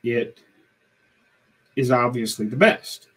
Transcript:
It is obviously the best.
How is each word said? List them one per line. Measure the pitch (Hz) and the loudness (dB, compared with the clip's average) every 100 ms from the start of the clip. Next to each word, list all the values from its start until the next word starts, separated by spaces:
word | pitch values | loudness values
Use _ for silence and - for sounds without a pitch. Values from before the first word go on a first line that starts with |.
It | 120 117 117 - _ _ _ _ _ _ _ _ _ _ _ _ _ - | -2 -2 -4 -12 _ _ _ _ _ _ _ _ _ _ _ _ _ -4
is | 127 | 0
obviously | 123 120 123 113 - | 2 2 -2 -6 -4
the | 104 127 | -4 4
best. | 208 - - - - | 4 4 -8 -18 -20